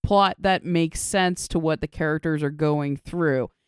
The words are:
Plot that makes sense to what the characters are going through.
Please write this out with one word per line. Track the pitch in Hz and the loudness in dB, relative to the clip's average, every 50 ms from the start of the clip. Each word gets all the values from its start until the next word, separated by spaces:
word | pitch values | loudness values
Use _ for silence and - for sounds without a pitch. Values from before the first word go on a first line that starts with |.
Plot | - - 202 196 196 185 - _ | 0 4 4 4 4 4 0 _
that | 180 196 190 - - | 2 2 2 2 0
makes | 175 175 165 165 160 - - | 0 2 2 2 0 -2 -6
sense | - - - 196 185 180 180 - - - | -6 -2 0 2 2 2 0 -4 -8 -4
to | - 170 | -2 0
what | 160 160 156 - | 0 0 -2 -2
the | - | -4
characters | 151 _ - 170 156 151 156 - 165 156 147 | -10 _ -4 -2 -2 -2 -2 -2 -2 -2 -2
are | 151 143 | -2 -4
going | 147 147 156 151 147 147 143 143 143 | -2 0 0 0 0 0 0 -4 -6
through. | 139 _ - - 175 170 156 135 131 120 - _ _ _ | -6 _ -8 -4 0 2 2 2 0 -2 -4 _ _ _